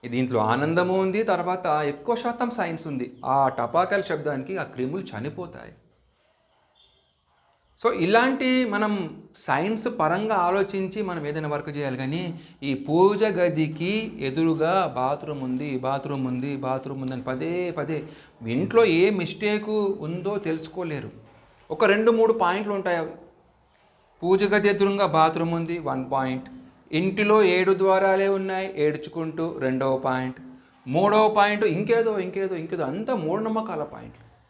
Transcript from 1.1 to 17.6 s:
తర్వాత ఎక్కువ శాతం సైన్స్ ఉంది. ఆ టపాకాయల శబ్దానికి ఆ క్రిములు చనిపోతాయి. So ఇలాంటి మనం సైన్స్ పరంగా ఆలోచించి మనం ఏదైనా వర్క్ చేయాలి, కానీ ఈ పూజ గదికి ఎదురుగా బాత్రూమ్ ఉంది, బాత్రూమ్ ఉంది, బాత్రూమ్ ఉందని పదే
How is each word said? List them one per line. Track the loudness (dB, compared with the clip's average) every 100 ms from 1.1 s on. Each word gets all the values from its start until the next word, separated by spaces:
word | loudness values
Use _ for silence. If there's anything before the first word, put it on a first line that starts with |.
| 0
తర్వాత | 0 0 0 -2 0
ఎక్కువ | 0 0 -4 -4 -2
శాతం | -2 -4 -4
సైన్స్ | -2 -4 -4 -6
ఉంది. | -6 -6 -8
ఆ | 0 2 2
టపాకాయల | 2 0 0 2 0
శబ్దానికి | -2 -4 -4 -4 -6 -8
ఆ |
క్రిములు | -8 -6 -4 -4
చనిపోతాయి. | -8 -8 -8 -8 -12 -14 -18 -20 _ _ _ _ _ _ _ _ _ _ _ _ _ _ _ _ _ _ _ _
So | 0
ఇలాంటి | 2 4 4 4 2 2 2
మనం | 2 0 0 0 -4 -8 -18 -16
సైన్స్ | -2 0 0 -2 -4 -2
పరంగా | 0 0 0
ఆలోచించి | 0 2 2 0 -2 -4 -4
మనం | -6 -4 -4
ఏదైనా | -4 -4
వర్క్ | -4 -6 -6
చేయాలి, | -4 -4
కానీ | -4 -4 -6 -8 -14 -10
ఈ | -4
పూజ | -4 0 4 4 4
గదికి | 0 2 0 2 -2 -2 -2 -2 -4 -6
ఎదురుగా | -4 0 0 2 2 2 0
బాత్రూమ్ | -2 -2 -2 -4 -6
ఉంది, | -4 -4 -4 -4
బాత్రూమ్ | -2 -4 -4 -4 -2
ఉంది, | -2 -4 -4
బాత్రూమ్ | -4 -4 -4 -8
ఉందని | -6 -6
పదే | -6 -4 -4 -2